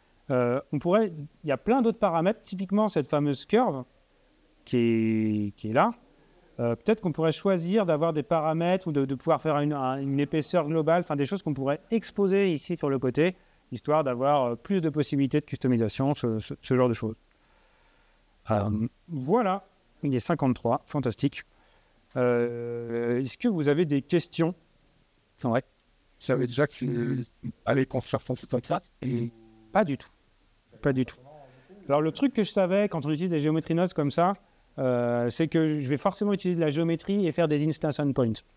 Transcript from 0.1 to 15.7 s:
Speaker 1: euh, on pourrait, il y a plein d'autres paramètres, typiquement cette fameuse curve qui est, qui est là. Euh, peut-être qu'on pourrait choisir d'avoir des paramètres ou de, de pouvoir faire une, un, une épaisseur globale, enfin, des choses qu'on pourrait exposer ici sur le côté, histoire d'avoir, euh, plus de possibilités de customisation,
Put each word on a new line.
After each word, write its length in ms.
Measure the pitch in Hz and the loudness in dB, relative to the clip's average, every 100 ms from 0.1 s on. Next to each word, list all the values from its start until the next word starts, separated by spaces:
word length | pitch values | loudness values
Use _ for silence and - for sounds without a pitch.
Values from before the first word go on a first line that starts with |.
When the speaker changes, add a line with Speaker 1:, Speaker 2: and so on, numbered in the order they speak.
| _ - | _ -2
Speaker 1:
euh, 300 | 127 120 131 - | 0 2 0 -2
on 80 | 147 | -4
pourrait, 340 | 170 208 208 156 147 _ | 2 2 0 -4 -14 _
il 40 | 156 | -4
y 40 | |
a 60 | 131 | -2
plein 240 | 208 262 | 0 2
d'autres 180 | 233 - | 2 0
paramètres, 420 | 196 165 180 233 | 0 2 0 -2
typiquement 460 | - 190 190 208 214 | -6 -8 -2 0 0
cette 200 | 160 131 | 0 0
fameuse 380 | 147 147 131 - | 0 0 -2 0
curve 380 | 220 233 135 - _ _ _ _ _ _ _ - | 2 2 -2 -8 _ _ _ _ _ _ _ -2
qui 120 | 123 | 2
est, 800 | 117 113 110 110 110 107 104 - | 4 2 2 2 0 0 -4 -6
qui 140 | 107 | -2
est 40 | |
là. 200 | 123 220 - _ _ _ _ _ - | 2 2 0 _ _ _ _ _ -4
Euh, 160 | 117 113 | -2 -2
peut-être 260 | - 220 | 0 0
qu'on 100 | 180 | 0
pourrait 200 | 143 160 | 0 0
choisir 540 | 156 196 180 170 214 175 | 0 0 0 0 0 2
d'avoir 280 | 147 165 | 2 2
des 100 | 151 | 0
paramètres 640 | 139 165 156 160 170 185 170 | 0 0 0 0 0 0 0
ou 40 | |
de, 140 | 143 135 | -2 -2
de 100 | 131 | -2
pouvoir 260 | 160 147 | 0 0
faire 180 | 156 147 | 2 0
une, 140 | 147 | 0
un, 240 | 143 127 135 | -2 -2 -4
une 220 | 139 139 | -2 0
épaisseur 480 | 143 160 - 175 147 | 0 -2 0 0 0
globale, 320 | 160 156 175 | 0 2 2
enfin, 160 | 170 143 | 0 -2
des 100 | 139 | -2
choses 160 | 196 | -4
qu'on 120 | 156 | -4
pourrait 280 | 135 135 151 - | -4 -2 -4 -2
exposer 640 | 226 - - 196 196 190 | -4 -2 0 2 2 2
ici 240 | 147 - 170 | 0 -4 -4
sur 120 | 147 | 0
le 100 | 135 | 0
côté, 360 | 127 139 180 - _ _ - | 0 2 0 0 _ _ -14
histoire 320 | 120 - 156 | -8 0 2
d'avoir, 420 | 139 123 139 147 120 | 2 0 2 2 2
euh, 100 | 117 | -2
plus 240 | - 196 | -2 0
de 100 | 160 | 0
possibilités 500 | 147 139 139 135 147 | -2 -2 0 0 0
de 60 | - | -2
customisation, 680 | - 127 | -4 0